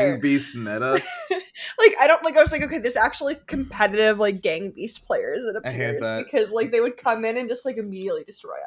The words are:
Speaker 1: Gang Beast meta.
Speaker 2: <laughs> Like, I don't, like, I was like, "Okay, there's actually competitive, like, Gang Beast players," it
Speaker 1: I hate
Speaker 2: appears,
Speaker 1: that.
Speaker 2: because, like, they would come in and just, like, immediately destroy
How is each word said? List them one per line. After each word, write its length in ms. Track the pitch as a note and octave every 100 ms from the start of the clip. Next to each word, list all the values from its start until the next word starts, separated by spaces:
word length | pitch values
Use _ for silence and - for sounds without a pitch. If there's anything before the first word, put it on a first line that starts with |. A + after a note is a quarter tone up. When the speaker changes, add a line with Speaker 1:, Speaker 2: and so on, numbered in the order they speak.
| C#3+
Speaker 1:
Gang 80 | -
Beast 360 | C#3+ C#3 C#3 A#2+
meta. 460 | G#2+ A2 B2+ C3+ F#5
Speaker 2:
<laughs> 40 | F5+ D#5 F#4 - - - -
Like, 140 | A4 -
I 80 | C#4
don't, 160 | D#4+
like, 140 | D#4+ D4
I 20 |
was 120 | D#4+
like, 100 | D4+
"Okay, 140 | C#4 D4+
there's 180 | A3+ B3
actually 400 | A#3+ - C#4 D4 -
competitive, 760 | C#4 C4 G3+ G#3 G#3 G#3+ G#3
like, 220 | G#3 F#3+
Gang 300 | F#3 D#3+ G3
Beast 340 | - A3 - -
players," 380 | - A#2+ E3
it 120 | A#3+ G#3+ B2+
Speaker 1:
I 60 |
hate 120 | B2 A#2+ -
Speaker 2:
appears, 40 |
Speaker 1:
that. 220 | A2+ A2 -
Speaker 2:
because, 260 | - G#3
like, 200 | A3 A3
they 80 | A#3
would 160 | A#3+ B3
come 280 | B3+ A3+ A3
in 100 | A#3+
and 120 | A#3+
just, 160 | B3+ C4
like, 120 | A3+
immediately 460 | G#3 F#3+ F#3+ D#3+
destroy 320 | - - - -